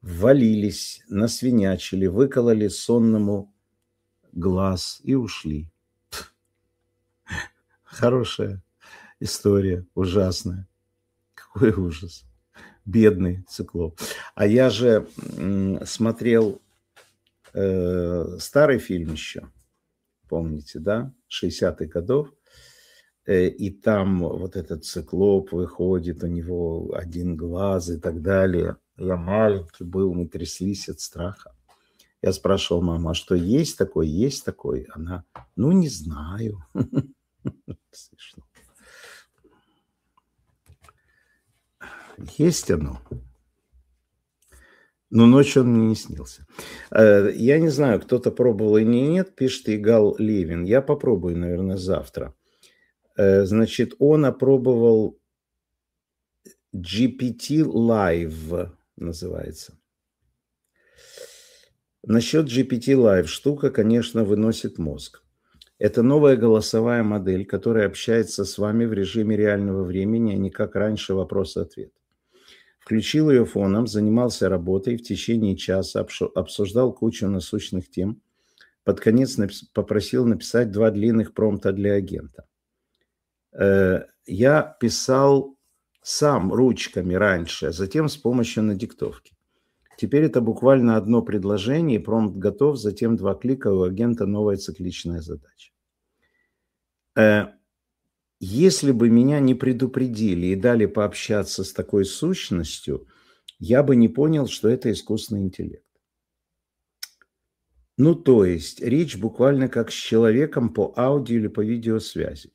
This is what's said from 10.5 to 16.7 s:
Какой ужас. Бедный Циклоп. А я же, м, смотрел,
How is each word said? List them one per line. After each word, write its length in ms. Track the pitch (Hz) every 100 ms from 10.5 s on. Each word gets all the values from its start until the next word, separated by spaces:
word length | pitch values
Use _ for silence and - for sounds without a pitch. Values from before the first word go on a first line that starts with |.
| 90 95 _ _ _ _ _ _
Какой 360 | - - - 120
ужас. 520 | 98 90 78 90 - _ _ _ - - _
Бедный 600 | - 104 107 95 92 92 92
Циклоп. 520 | - 90 107 - - - - -
А 100 | -
я 240 | 104 117 131
же, 380 | 104 123 107 - - - -
м, 480 | 92 98 95 95 -
смотрел, 720 | - 110 113 113 113 107 - _